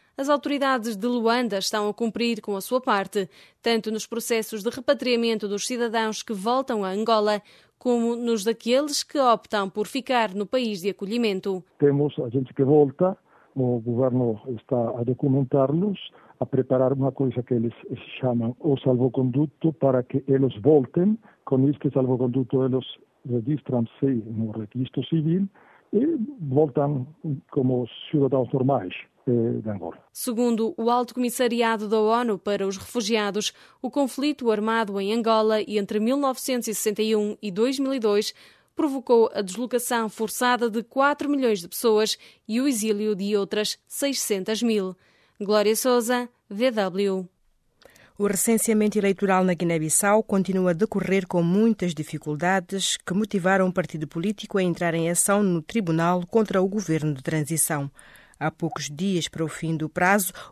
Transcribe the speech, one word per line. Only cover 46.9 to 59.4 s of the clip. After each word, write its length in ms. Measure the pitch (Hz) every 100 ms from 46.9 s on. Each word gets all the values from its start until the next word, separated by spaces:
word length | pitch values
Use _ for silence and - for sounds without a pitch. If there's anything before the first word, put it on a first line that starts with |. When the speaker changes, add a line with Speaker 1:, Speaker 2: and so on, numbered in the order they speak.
| 180 202 190 185 _ _ _ _ _ _ _ - -
Speaker 3:
O 100 | 202
recenseamento 680 | 196 - 226 - 214 214 214
eleitoral 460 | 196 190 196 185
na 120 | 185
Guiné-Bissau 680 | 170 170 165 156 - 202 214
continua 480 | 220 196 190 185 180
a 40 |
decorrer 520 | 165 220 196 185 196 185
com 160 | 180
muitas 500 | 170 190 226 214 180
dificuldades 1040 | 156 151 151 156 151 175 190 180 196 - -
que 160 | -
motivaram 540 | 190 214 202 180 196 185
um 60 |
partido 340 | 180 160 160 156
político 500 | 165 190 214 - 202
a 60 |
entrar 320 | 180 170 175
em 160 | 165 165
ação 320 | 170 - 202
no 180 | 202 170
tribunal 640 | 151 226 175 160 170 180 175
contra 340 | 226 214 196
o 60 | 190
governo 440 | 208 170 160 151
de 120 | 135
transição. 640 | 165 160 143 160 - 151 143 - - - - _
Há 140 | 156
poucos 360 | - 165 - 143
dias 380 | 147 196 180 -
para 160 | -